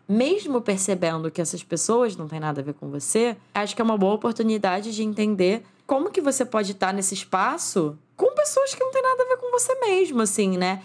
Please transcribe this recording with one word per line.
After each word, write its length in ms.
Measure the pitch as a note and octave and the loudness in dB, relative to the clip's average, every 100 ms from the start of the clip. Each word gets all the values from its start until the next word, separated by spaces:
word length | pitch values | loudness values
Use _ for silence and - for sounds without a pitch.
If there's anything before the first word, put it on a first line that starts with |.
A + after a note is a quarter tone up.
| - | -2
mesmo 540 | G#3 C4+ G4+ E4 B3 | 2 4 2 0 -2
percebendo 680 | A3+ F#3+ - F#3 E3 D#3+ D#3+ | 0 0 0 0 0 0 -4
que 120 | E3+ | -4
essas 200 | D#3+ F3+ | -4 -6
pessoas 540 | - E3 - A#3 A#3+ F3+ | -6 -4 2 2 2 0
não 100 | D3+ | -8
têm 140 | D#3 | -6
nada 220 | D3+ D3 | -4 -4
a 20 | |
ver 100 | C#3 | -6
com 160 | D3 C#3+ | -8 -10
você, 460 | C#3+ - A3 A#3+ A3 - | -8 -2 0 0 -2 -6
acho 220 | G#3 G#3 G#3 | -4 -4 0
que 60 | |
é 20 | |
uma 140 | A3+ G#3+ | 0 2
boa 160 | G3 | 2
oportunidade 840 | G#3+ A#3 A3+ A3+ A3 G3+ F3+ G#3+ G#3+ | 2 0 0 0 0 0 0 -2 -4
de 80 | |
entender 600 | G#3+ G#3 G#3+ G3+ F3+ A3+ - _ - | -4 0 0 2 2 0 -4 _ -2
como 240 | C4+ F4+ | -2 0
que 120 | G4 | 0
você 240 | C#4+ C4 A#3+ | 0 0 0
pode 260 | G#3+ G3 | 0 -2
estar 220 | G3 F#3+ | -2 -2
nesse 200 | G3 F#3+ | 0 -2
espaço 840 | F#3+ - F#3 G#3+ E4 - G3 D3+ D3+ _ - | -4 -2 0 0 0 -2 0 0 -4 _ 0
com 180 | A#4 | 2
pessoas 400 | C5+ D5 - C5+ | 2 2 2 0
que 80 | - | 0
não 100 | C5 | -2
têm 100 | C5 | 0
nada 220 | C5 B4+ | 2 2
a 40 | B4+ | 2
ver 100 | B4+ | 0
com 140 | B4 | 0
você 240 | B4 - C5 | 0 0 0
mesmo, 400 | A#4 F#4 F4 B3 | 2 2 2 2
assim, 360 | G#3+ - G3 F3+ | 0 2 0 2
né? 240 | F3+ F#3+ | 0 -2